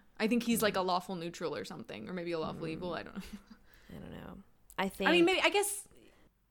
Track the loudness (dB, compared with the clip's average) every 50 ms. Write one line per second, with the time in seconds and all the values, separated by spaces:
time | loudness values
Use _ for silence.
0 | -20 -14 -4 0 2 2 2 2 2 2 2 4 4 2 2 2 2 2 0 0
1 | -2 -4 -6 -6 -6 -6 -6 -4 -4 -2 -2 -4 -6 -8 -10 -12 -12 -10 -10 -10
2 | -8 -8 -8 -6 -4 -4 -2 -2 -2 -4 -4 -6 -6 -6 -6 -4 -6 -6 -6 -6
3 | -8 -8 -10 -12 -12 -12 -12 -16 -16 -18 -20 -20 -20 -20 -20 -20 -20 -16 -16 -14
4 | -14 -14 -14 -14 -12 -14 -14 -16 -18 -20 -20 _ _ -8 -4 -2 -2 -2 0 2
5 | 4 6 6 8 8 6 6 6 4 4 4 4 2 2 -2 -6 -10 -14 -18 -20
6 | -20 -20 -20 -20 -20 _ _ _ _ _